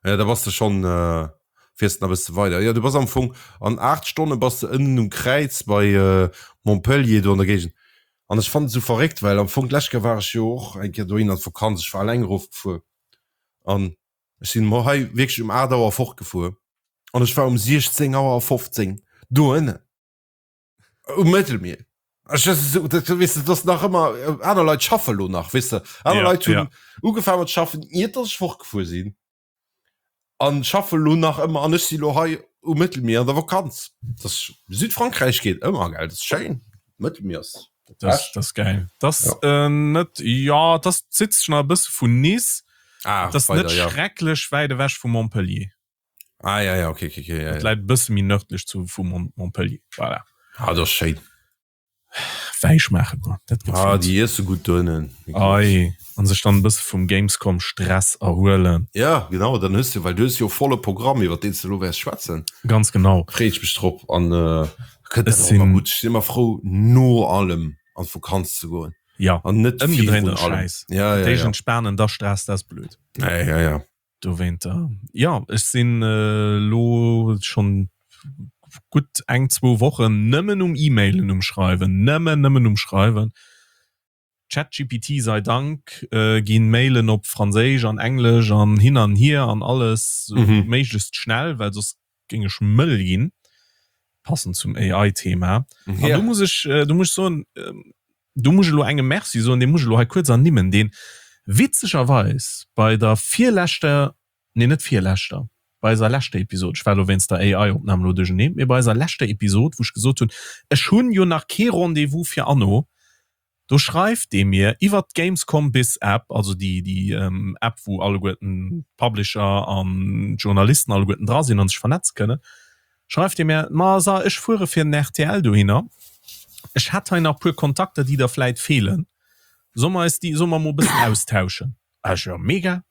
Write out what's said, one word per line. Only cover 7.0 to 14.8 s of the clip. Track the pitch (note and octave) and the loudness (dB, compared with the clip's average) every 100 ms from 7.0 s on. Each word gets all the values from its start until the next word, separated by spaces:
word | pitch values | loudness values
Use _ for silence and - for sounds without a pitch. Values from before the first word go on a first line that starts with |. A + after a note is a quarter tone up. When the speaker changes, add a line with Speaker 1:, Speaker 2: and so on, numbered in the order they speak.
| B2 G#2+ | 4 2
Speaker 1:
da | G2 | 4
in | G2 | 2
der | F#2+ | 2
Gegend. | G2+ E2+ _ _ _ _ _ _ | 0 -2 _ _ _ _ _ _
Und | G#2+ | -2
ich | - | 0
fand | D3+ C#3+ | -2 -2
es | |
so | A#2+ | -4
verrückt, | - A#2 D#3+ - | -2 0 0 0
weil | G#2 G2+ | 0 0
am | G2+ | 0
Anfang | - B2+ | -2 -2
gleich | C#3+ - A#2+ | -2 -2 -2
war | A2+ A2 | -2 -2
ich | G2+ | -4
ja | A#2 | -4
auch | A2+ B2 B2+ G2 | -4 -4 -10 -10
ein | G2+ | -8
Kind | G2 F#2 | -8 -4
dahin, | G#2+ G#2 | 0 0
an | F#2+ | -2
Vakanz, | - - A2 F#2+ | -8 -4 -4 -4
ich | - | -6
war | F#2+ | -6
allein | G#2 A#2+ | -2 -2
raufgefahren. | G2 G2 - - G2 E2+ _ _ _ _ _ _ _ _ | -2 -4 -6 -12 -10 -10 _ _ _ _ _ _ _ _
Und | - G2 F#2+ E2+ _ _ _ _ | -4 -2 -2 -8 _ _ _ _
ich | - | -6
bin | A#2 | 0
mal | G#2+ A#2+ | 2 2